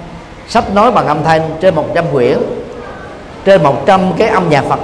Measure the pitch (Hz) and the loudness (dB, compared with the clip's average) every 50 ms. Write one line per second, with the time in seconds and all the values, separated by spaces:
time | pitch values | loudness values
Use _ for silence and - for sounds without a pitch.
0 | - - - - - - - - - - - 233 - - 196 202 220 247 208 165 | -16 -16 -16 -18 -18 -18 -20 -20 -14 -2 -2 -2 0 2 2 2 2 4 4 2
1 | 139 143 151 147 147 165 160 160 160 156 - - 185 190 165 156 - - - 165 | 2 0 0 0 2 2 2 2 0 -2 -4 0 2 2 2 2 -2 -2 -2 -2
2 | 165 151 143 127 120 123 156 - - - - - - - - - - - - - | -2 0 0 2 2 2 2 0 -2 -4 -4 -8 -10 -12 -14 -14 -14 -14 -14 -16
3 | - - - - - - - - - 196 196 180 160 139 135 120 - 214 190 185 | -16 -16 -16 -18 -18 -18 -18 -2 4 4 4 6 4 2 0 0 2 2 2 4
4 | 185 185 170 - 220 240 - 185 180 165 147 135 - - 147 - | 2 0 0 0 0 2 2 0 2 2 2 2 2 0 -2 0